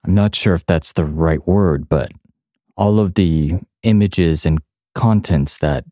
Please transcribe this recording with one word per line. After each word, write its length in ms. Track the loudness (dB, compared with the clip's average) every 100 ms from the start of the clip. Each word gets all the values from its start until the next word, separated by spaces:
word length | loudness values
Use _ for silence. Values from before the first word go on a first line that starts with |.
I'm 100 | 0
not 200 | 0 2
sure 180 | 0 0
if 140 | 0 0
that's 260 | -2 0
the 140 | -2 -2
right 380 | 0 0 0 0
word, 400 | 2 2 0 -2
but 240 | -4 -4 -12 _ _ _ _ _ -2
all 240 | 0 2
of 140 | 0
the 440 | 0 0 2 0 -4 -8 _
images 600 | 0 2 2 0 0 0
and 160 | 0 -2 _ _ _
contents 640 | -2 0 0 0 -2 0 -2
that 280 | -2 -4 -8